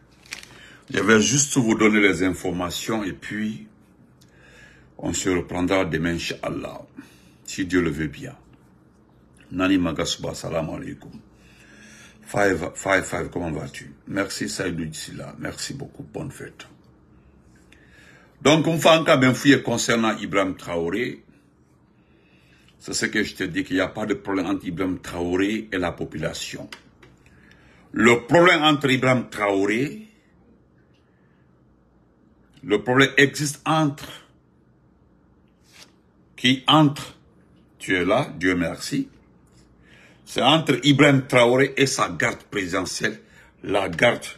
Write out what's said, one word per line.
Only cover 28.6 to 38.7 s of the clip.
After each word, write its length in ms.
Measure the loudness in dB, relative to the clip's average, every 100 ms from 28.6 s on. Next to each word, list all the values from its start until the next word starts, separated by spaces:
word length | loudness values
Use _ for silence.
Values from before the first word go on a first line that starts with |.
entre 260 | 4 2 2
Ibrahim 400 | 2 2 2 -2
Traoré, 800 | -4 0 2 0 0 -4 -8 -18 _ _ _ _ _ _ _ _ _ _ _ _ _ _ _ _ _ _ _ _ _ _ _ _ _
le 180 | 0 0
problème 260 | 2 4 4 4
existe 440 | 2 2 -6 -4 -2
entre, 420 | 0 0 -2 -12 -18 -20 _ _ _ _ _ _ _ _ _ _ _ _ _ _ -20 -20 _ _ _ _ -4
qui 260 | 0 0 4
entre, 500 | 6 6 4 -10 -16 _ _ _ _ _ -14
tu 180 | -4 -2
es 100 | 2
là, 280 | 0 0 -4
Dieu 160 | -2 0
merci, 540 | -2